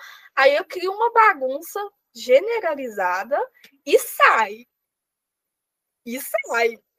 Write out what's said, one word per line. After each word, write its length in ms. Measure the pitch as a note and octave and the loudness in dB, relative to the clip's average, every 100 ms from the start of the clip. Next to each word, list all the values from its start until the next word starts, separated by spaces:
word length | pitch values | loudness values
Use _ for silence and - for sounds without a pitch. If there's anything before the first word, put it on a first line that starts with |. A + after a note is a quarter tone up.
| - - - | -2 -20 -10
Aí 220 | - C4+ D4 | 4 4 4
eu 80 | |
crio 280 | - F#4 F#4 | -2 -6 -6
uma 200 | G4+ A#4 | -2 0
bagunça 680 | A4+ - C#4+ C4 C#4 E4 G4+ G4+ _ _ | 4 4 2 -4 -6 -8 -10 -10 _ _
generalizada 1200 | A#3+ A3+ C4 G#4 A#4 E4+ C#4+ B3+ G#3 A3 F3+ A#3 D4+ B4+ _ - _ - | -14 4 4 4 -4 -4 -6 -8 -4 -4 -2 -4 -4 -6 _ -20 _ 0
e 120 | G4 | 0
sai. 680 | - - C#5+ D#4+ G3+ A3 A#3+ _ _ _ _ _ _ _ _ _ _ _ _ _ A#3+ | 0 0 2 2 -2 -6 -18 _ _ _ _ _ _ _ _ _ _ _ _ _ -8
E 140 | B3 | -6
sai. 580 | - - - A#3 A#3 A3+ _ | -6 -6 -4 0 0 -2 _